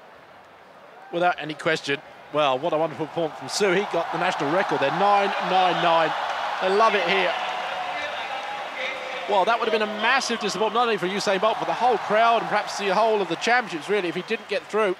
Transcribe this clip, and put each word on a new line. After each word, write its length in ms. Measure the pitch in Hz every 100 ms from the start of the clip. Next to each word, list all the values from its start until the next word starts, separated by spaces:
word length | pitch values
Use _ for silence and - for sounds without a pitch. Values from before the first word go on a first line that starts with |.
| - - - - - - - - - - -
Without 240 | 170 175 160
any 140 | 151 151
question. 440 | 170 160 - 143 - - -
Well, 280 | 147 147 131
what 140 | 165
a 40 | 156
wonderful 300 | 160 147 151
performance 320 | 170 160 -
from 100 | -
Su. 220 | - 202
He 100 | 180 208
got 200 | 170 170
the 80 | 165
national 320 | 180 175 143
record 280 | 180 202 143
there, 120 | 139
nine 420 | 160 202 202 196 - 180
nine 340 | 185 180 160
nine. 280 | 170 165 156 - - - - -
They 80 | 185
love 240 | 196 220
it 140 | 202 175
here. 240 | 190 175 160 - - - - - 208 - - - - - - - - - - - - -
Well, 180 | 196 180
that 140 | 233
would 80 | 226
have 100 | 220
been 80 | 214
a 120 | 208
massive 380 | 226 262 - 226
disappointment, 360 | 202 180 220 214
not 80 |
only 140 | 240 202
for 100 | 180
Usain 320 | 202 214 196
Bolt, 160 | 214 220
but 60 | 165
the 60 |
whole 240 | 165 240 208
crowd 420 | - 214 233 226
and 80 | 170
perhaps 280 | 208 202 -
the 140 | 202
whole 280 | 185 220 214
of 80 | 175
the 60 | 165
championships, 520 | 226 247 208 165 139
really, 200 | 208 175
if 60 | 165
he 80 |
didn't 240 | - 220 -
get 180 | 190 156
through. 280 | 208 208 180